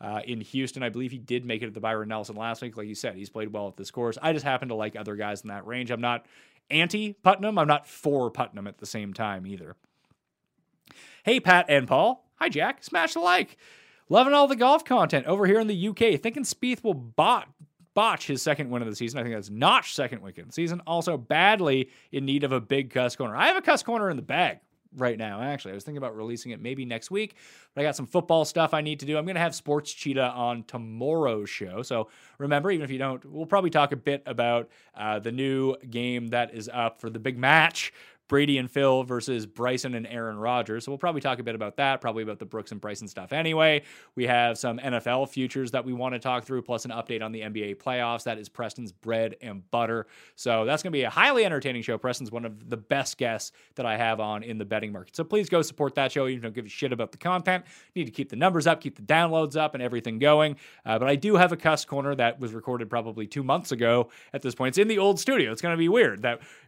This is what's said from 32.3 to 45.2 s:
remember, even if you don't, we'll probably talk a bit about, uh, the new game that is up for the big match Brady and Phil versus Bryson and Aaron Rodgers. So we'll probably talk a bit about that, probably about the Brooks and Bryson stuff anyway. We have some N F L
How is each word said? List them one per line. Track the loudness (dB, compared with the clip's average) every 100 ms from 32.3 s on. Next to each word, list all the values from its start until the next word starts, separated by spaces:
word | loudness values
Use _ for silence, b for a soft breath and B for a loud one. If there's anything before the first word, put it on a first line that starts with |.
| b
remember, | 0 0 2
even | -2
if | -4
you | -4
don't, | -4 -6
we'll | -10 -10 2
probably | 2 4
talk | 4 2
a | 2
bit | -2 -2 -4
about, | 0 2 2 -2 b b
uh, | -8 -4 -4
the | -4
new | -4 -2 0 0 -2
game | -6 -6 -4 -4 -2
that | -2 -2
is | -6 -10
up | -4 -4 -4
for | -10
the | -6
big | -6 0
match | 6 6 6 0 -8 B B B 0
Brady | 2 4 2
and | 0
Phil | 2 4 4
versus | 0 -4 -2 -4 -4
Bryson | -4 -2 -2 -4
and | -6 -8
Aaron | -8 -8 -4
Rodgers. | -2 -2 -2 -6
So | -6
we'll | -4
probably | -4 -2
talk | -2 -4
a |
bit | -4
about | -6 -6 0
that, | 0 0
probably | -2 -4
about | -6 -8
the | -10
Brooks | -10 -10
and | -10
Bryson | -10 -10 -12
stuff | -14 -6
anyway. | -4 0 4 4 4 B B B
We | -4 2
have | 4 4 2
some | -4 -4
N | -2
F | -2 0
L | 0